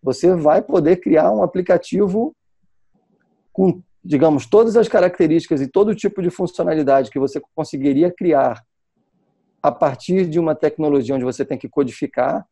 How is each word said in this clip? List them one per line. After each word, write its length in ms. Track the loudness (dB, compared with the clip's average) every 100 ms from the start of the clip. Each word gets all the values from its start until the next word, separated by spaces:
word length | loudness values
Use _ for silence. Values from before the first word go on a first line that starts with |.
| -4
você 300 | 0 0 2
vai 260 | 2 2
poder 360 | 2 0 2 0
criar 340 | 2 2 2
um 100 | 0
aplicativo 920 | -2 -2 0 -2 0 -2 -2 -2 -6 _ _ _ _ _ _ _ _ _ _ _ _
com, 280 | 0 0 0 _ _
digamos, 420 | -4 2 2 2 2
todas 300 | 2 4 2
as 140 | 2
características 720 | 2 0 2 2 0 0 -4
e 60 | -2
todo 280 | 0 0 0
tipo 260 | -4 -4
de 80 | -6
funcionalidade 800 | -4 -8 -4 -4 -2 2 2 0
que 80 | -4
você 240 | -4 -4 -12 -10
conseguiria 560 | -8 -2 0 2 0
criar 500 | 0 0 2 0 -4 _ _ _ _ _ _ _ _ _ _
a 100 | -4
partir 560 | 0 -2 -2 -4 -2 0
de 100 | -2
uma 160 | -2
tecnologia 600 | -2 -4 -2 0 0 0 -4
onde 80 |
você 220 | -4 -6 -8
tem 120 | -8
que 120 | -6
codificar 760 | -4 -4 -6 -8 -4 -4 -4 -10